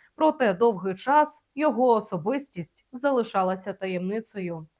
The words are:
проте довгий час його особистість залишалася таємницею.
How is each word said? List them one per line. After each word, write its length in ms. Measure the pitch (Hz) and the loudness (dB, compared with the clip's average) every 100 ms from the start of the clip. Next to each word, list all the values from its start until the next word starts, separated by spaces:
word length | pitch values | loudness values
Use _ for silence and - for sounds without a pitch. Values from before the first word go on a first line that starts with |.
| _ - | _ 0
проте 380 | 311 302 240 | 2 4 2
довгий 420 | 180 233 185 190 190 | 4 2 2 -4 -4
час 500 | 262 294 294 - _ 277 | 2 4 4 -2 _ -2
його 320 | 302 220 254 | 0 2 4
особистість 1000 | 220 214 180 175 269 277 175 156 _ _ | 4 0 -4 -2 -4 -4 -10 -12 _ _
залишалася 840 | 254 285 262 226 202 185 190 196 | -4 0 0 0 0 0 -2 -8
таємницею. 960 | 190 190 180 185 214 220 208 175 165 156 | -8 -6 -4 -4 -6 -8 -8 -8 -8 -12